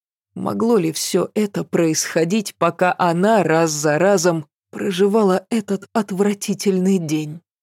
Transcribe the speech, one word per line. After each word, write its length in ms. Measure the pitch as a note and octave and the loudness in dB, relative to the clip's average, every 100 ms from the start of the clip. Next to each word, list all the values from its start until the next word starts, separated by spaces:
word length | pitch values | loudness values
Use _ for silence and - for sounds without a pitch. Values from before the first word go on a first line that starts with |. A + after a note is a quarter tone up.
| _ _ _ | _ _ _
Могло 420 | - - G3+ A3+ A3+ | -8 -6 -2 0 2
ли 160 | D#3+ | 0
все 380 | D3+ - F#3 - | -4 -2 -2 -2
это 300 | G#3+ G#3 F3+ | -2 -4 -4
происходить, 880 | - F3+ E3 D#3 - E3 E3 A3 G3+ - | -4 0 0 -2 -2 -2 0 -2 -4 -2
пока 380 | E3+ E3+ F3+ - | -2 0 0 0
она 440 | F3 E3+ G3+ A3 | 0 2 2 2
раз 280 | D#3+ D#3+ E3 | 2 2 2
за 280 | D3+ D3+ D3+ | 0 0 2
разом 480 | F#3+ G3+ F3 E3 D3+ _ _ | 4 4 2 0 -4 _ _
проживала 760 | G#3 G#3 F3+ G3+ A3 G3 F#3 - | -8 -4 0 2 4 2 2 0
этот 360 | A3+ G#3 G3 - | -4 -2 -6 -4
отвратительный 1040 | A#3 G#3+ F#3 G3+ G3+ - F#3+ G3+ F#3 F#3 F#3+ | -4 -2 0 -2 -2 -4 -4 0 0 2 0
день? 420 | D#3 D#3 D3+ D#3+ _ _ | 0 -4 -6 -12 _ _